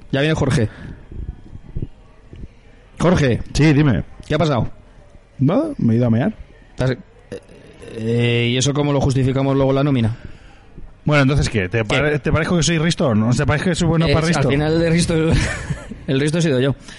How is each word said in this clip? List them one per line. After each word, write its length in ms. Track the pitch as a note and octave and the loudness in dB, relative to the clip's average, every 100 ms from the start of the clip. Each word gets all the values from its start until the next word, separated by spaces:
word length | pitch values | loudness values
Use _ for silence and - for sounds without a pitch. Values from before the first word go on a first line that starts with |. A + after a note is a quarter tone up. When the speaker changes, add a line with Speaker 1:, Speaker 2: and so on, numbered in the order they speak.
| - | -6
Speaker 1:
Ya 100 | C3+ | -2
viene 140 | D3 D#3 | 0 0
Jorge. 340 | C3+ A#2+ G#2+ - - - - - - - - - - - - - - - - - - - - - - - | 0 0 -2 -4 -16 -16 -16 -12 -12 -12 -16 -20 -10 -8 -8 -10 -20 -20 -20 -18 -18 -20 -20 -20 -20 -2
Jorge. 420 | D#3+ F3+ C#3+ A2+ - | 0 2 2 0 -2
Speaker 2:
Sí, 200 | - D3+ | 2 4
dime. 300 | C#3 D3+ F#2+ - - - | 4 4 2 -2 -12 -6
Speaker 1:
¿Qué 80 | D3+ | -2
ha 20 | |
pasado? 320 | E3 B2+ - - - - - - - - | 0 0 -2 -8 -20 -20 -20 -20 -20 -2
Speaker 2:
No, 340 | C3 G3+ D#4+ C#4+ | 0 2 -2 -2
me 160 | A#2 | 0
he 40 | A2 | 2
ido 100 | B2 | 2
a 20 | |
mear. 240 | A2+ E3+ A3 - - - | 2 0 -4 -14 -20 -20
Speaker 1:
¿Estás-, 200 | - B2+ | -4 -4
eh, 60 | - - - - - - - - - - A2+ | -4 -8 -20 -18 -18 -18 -20 -20 -20 -18 -8
eh, 520 | A2 A#2 A#2+ A#2+ A#2+ | -2 0 0 0 0
¿y 60 | B2 | 0
eso 160 | C3+ | 0
cómo 180 | C#3 D3 | 0 0
lo 80 | C#3+ | 0
justificamos 540 | C3+ C3 C3 C3+ C3+ C3+ | 0 2 0 0 0 2
luego 160 | C3+ | 2
la 100 | C3+ | 2
nómina? 320 | C#3+ C3+ A2 A#2 - - - - - - - - - | 2 2 0 -4 -12 -18 -20 -20 -20 -20 -20 -8 0
Speaker 2:
Bueno, 180 | D3 | 4
entonces, 260 | C3 C#3+ A#2+ | 4 2 0
¿qué? 200 | A2 F#2 | 0 -2
¿Te 100 | A#2 | -2
Speaker 1:
¿Qué? 60 | G#2+ | 0
Speaker 2:
pare-, 340 | C#3 D3 D3 | 0 0 0
te 120 | D#3 | 0
parezco 260 | C#3+ D#3+ F3+ | -2 0 0
que 60 | |
soy 140 | D#3 E3+ | 2 0
Risto 300 | E3 D#3+ E3 | 0 0 2
o 80 | G#2+ | 2
no? 160 | A2 | 2
¿Te 120 | A#2+ C#3+ | 0 0
parece 240 | D3 F#3+ | 0 0
que 60 | E3 | 0
soy 120 | F3 | 0
bueno 180 | E3 D#3+ | 2 2
Speaker 1:
Eh, 60 | |
Speaker 2:
para 140 | C#3+ D#3+ | 2 2
Risto? 200 | D#3+ C3+ | 0 2
Speaker 1:
al 60 | |
final 260 | C#3 D3+ D#3+ | 2 0 2
de 100 | E3 | 2
Risto, 240 | E3 E3+ E3 | 2 2 0
<laughs> 920 | D#3+ D3 - - - - - - - | 2 2 0 -4 -8 -10 -10 -14 -4
el 120 | C3+ | 0
Risto 180 | D3+ E3 | 0 0
he 20 | |
sido 180 | E3 B2+ | 0 2
yo. 160 | C3+ C3+ - | 0 -2 -8